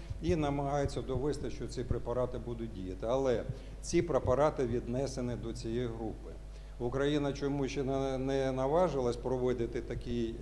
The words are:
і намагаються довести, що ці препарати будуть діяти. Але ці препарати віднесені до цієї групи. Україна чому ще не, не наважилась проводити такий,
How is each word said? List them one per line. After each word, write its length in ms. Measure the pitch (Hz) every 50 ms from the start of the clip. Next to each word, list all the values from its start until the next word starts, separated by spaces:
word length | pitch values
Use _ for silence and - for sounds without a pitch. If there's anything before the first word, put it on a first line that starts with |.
| - - - -
і 140 | - 160 180
намагаються 680 | 160 151 143 143 143 143 139 139 147 143 139 - 139
довести, 480 | 117 127 131 127 131 151 135 - - 120
що 180 | - - 123 120
ці 160 | - 131 117
препарати 540 | 120 117 117 - 120 120 123 127 123 - 123
будуть 360 | 113 120 120 113 113 113 107
діяти. 340 | 95 92 92 92 - - 113
Але 340 | 123 135 135 131 120 104 - - - - - - - -
ці 200 | - - - 170
препарати 680 | 170 170 143 127 - 131 127 127 147 156 - - 135 117
віднесені 680 | 117 120 113 120 120 127 139 127 123 135 123 123 120 110 -
до 100 | 113 113
цієї 340 | - - 113 113 120 123 117
групи. 440 | 113 117 117 107 85 - - 85 82 - - - - - - - - -
Україна 540 | 123 123 127 135 139 147 147 147 143 143 139
чому 340 | 143 143 139 139 143 135 127
ще 160 | - 147 135
не, 340 | 127 135 135 135 135 131 131
не 340 | 131 135 139 135 135 135
наважилась 640 | 131 131 131 135 147 170 185 170 139 135 127 120 117
проводити 680 | - - 131 127 127 123 127 123 123 117 117 120 123
такий, 540 | 113 - 123 120 - 120 120 120 117 113 113 113